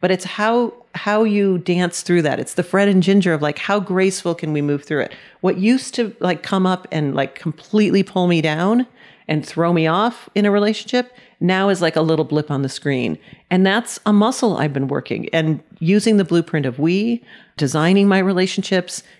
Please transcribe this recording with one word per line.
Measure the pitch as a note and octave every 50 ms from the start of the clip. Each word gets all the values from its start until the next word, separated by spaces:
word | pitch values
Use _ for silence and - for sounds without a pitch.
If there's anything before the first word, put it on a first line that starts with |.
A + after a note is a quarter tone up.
But | - F#3+ F#3+
it's | F#3 -
how, | F3+ - - G#3 A3 A#3 B3 A#3+ A3+ - - - _ -
how | E3+ - G3+ G#3 G#3+ A3+
you | A3 G3+ G#3 G3+ G3 F#3 F3
dance | E3+ F#3 F3 F3 F3+ E3+ - - -
through | - F3 F3 D3+
that. | D3 B2+ B2
It's | B2+ - -
the | - E3
Fred | - - G3 G3+
and | G3+ G3 F#3+ E3
Ginger | F#3 G3 G3+ F3+ F#3 D#3+
of, | D3 D3
like, | D3 - -
how | - - G3+ G#3
graceful | F#3 - F3+ F#3 F#3+ F#3+ F#3+ - - E3+ E3
can | - - D#3 D3+
we | D3 C#3+
move | D3 C#3+ C#3+ -
through | - D#3 C#3+
it? | G#2+ - - - - - - -
What | - F#3 - F3+
used | F#3+ A3 B3+ C4 - - -
to, | - A#3 G3+ - -
like, | - F3+ E3+ - -
come | - G3+ F#3+ F#3
up | F#3 F#3 F3+ - - -
and, | D#3+ D3+ C#3 -
like, | C#3 C3+ - -
completely | - - D#3+ D3+ - - - - G#3+ G#3 F#3 - G3 F#3+
pull | - - F#3 F3+ F3
me | F3 E3
down | D#3 D#3 D3+ D#3+ F3 G3 A3+ B3 B3 - _ _ - - - _ _
and | - D#3 D3+ -
throw | - - D#3+ E3+ E3+ F3
me | E3 D#3+ D#3+
off | E3 F#3 G#3+ A#3 - - - - -
in | G#3 G#3
a | G#3 G3
relationship | G#3 G3+ G#3+ G#3+ - - - - B3 B3 - - - - _ _ -
now | E3+ F3 F#3 F#3 G3 G3+
is, | F#3+ F3+ F3
like, | D#3+ D#3+
a | D#3+ D#3+
little | D#3+ D#3+ D#3 D#3
blip | B2+ D3 D3+ D3 - C#3+
on | C3+ C#3
the | C3
screen. | - - - D3 C#3 B2+ A#2+ F#2 D#2 - - - - _ _ -
And | F3+ F#3 F#3+
that's | F#3+ G3 A#3 A#3 - - - -
a | G#3+ G#3
muscle | G3+ G#3 A#3+ C4 - B3+ A3 E3+ -
I've | D3 D3+ C#3
been | C3+ C#3 C3
working. | C#3 C#3 - - A#2 G#2+ - - -
And | E3 D#3+ D#3 D#3 - - _ - -
using | E3 E3 G3 G#3+ - A#3 G#3+ G3+
the | F#3+
blueprint | D#3+ E3+ E3+ D#3+ - - D#3 C3+
of | C3 A#2+ C#3
we, | D3 E3 F3+ G3 G#3+ A#3 A#3+ A#3 - - - - - _ _
designing | - D3+ C3 D#3 D#3 D#3 F3 F#3+ G3+ G3+
my | G3+ F#3+ G3
relationships, | F#3+ G3 F#3+ F3+ F#3 F#3+ - G3+ F#3+ - G3 F#3 F3+ - - - - - - _